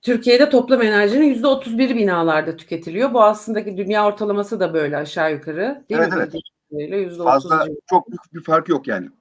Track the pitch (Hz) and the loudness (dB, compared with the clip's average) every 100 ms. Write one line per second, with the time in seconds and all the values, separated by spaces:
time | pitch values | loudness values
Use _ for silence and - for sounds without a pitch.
0 | - 247 247 247 285 254 247 254 220 208 | 0 0 4 4 6 4 4 2 4 4
1 | 202 247 302 240 269 269 240 226 254 233 | 2 4 2 2 0 0 -2 -2 0 2
2 | 202 175 165 156 156 160 - 165 165 175 | 0 2 2 0 -2 -8 -10 -10 -8 -2
3 | 262 240 214 214 - 214 202 190 196 214 | 0 4 4 4 -4 -6 -6 -8 -2 0
4 | 208 208 208 202 202 220 180 160 147 143 | 0 0 -2 -2 -4 -2 -2 0 -2 -4
5 | 151 - 160 147 160 156 214 277 _ 226 | -6 -4 -2 -2 -8 -6 -6 -6 _ -2
6 | - 170 156 165 - _ _ 147 151 196 | 0 -2 -6 -8 -16 _ _ -10 -6 -6
7 | 185 175 175 269 180 160 156 151 _ 185 | -6 -4 0 0 2 -2 -2 -8 _ -2
8 | - 175 _ 165 165 160 160 151 135 101 | -2 -16 _ -16 0 0 0 -4 -2 -8
9 | 87 _ | -8 _